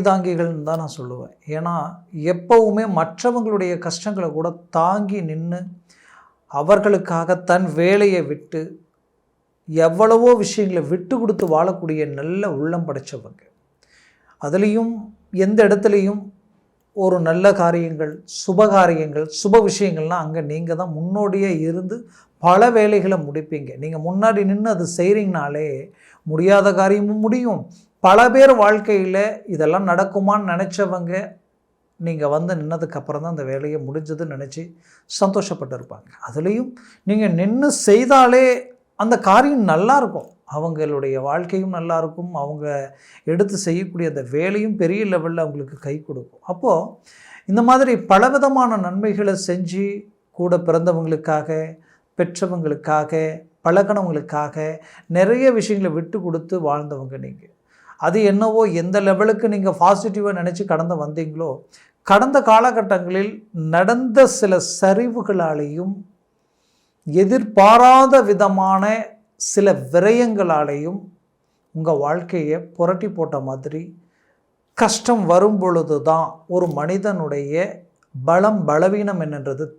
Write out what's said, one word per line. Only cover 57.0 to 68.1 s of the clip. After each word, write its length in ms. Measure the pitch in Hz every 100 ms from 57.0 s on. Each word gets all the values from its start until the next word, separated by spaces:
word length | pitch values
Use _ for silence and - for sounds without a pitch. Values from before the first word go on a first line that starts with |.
| 131 131 131
நீங்க. 180 | 139 - _ _ _ _ - 160
அது 120 | 202 202
என்னவோ, 300 | 196 220 220 214 170
எந்த 160 | 170 202 196
லெவலுக்கு 380 | 185 214 214 226
நீங்க 180 | 208 190 -
பாசிட்டிவா 500 | 180 196 220 208 202 190
நினைச்சு 240 | 175 175 202
கடந்து 240 | 160 170 165
வந்தீங்களோ, 440 | 147 156 156 156 160 135 - _ _ _ -
கடந்த 300 | 202 262 277 233
காலகட்டங்களில் 800 | 220 247 226 196 190 175 185 202 214 - 170 156 170
நடந்த 500 | 190 240 254 220 254 -
சில 200 | 202 185 - -
சரிவுகளாலேயும் 1120 | 190 196 247 226 202 190 165 151 147 156 190 196 - _ _ _ _ _ _ _ _ _ -
எதிர்பாராத 1120 | 160 190 262 - - 196 233 247 262 262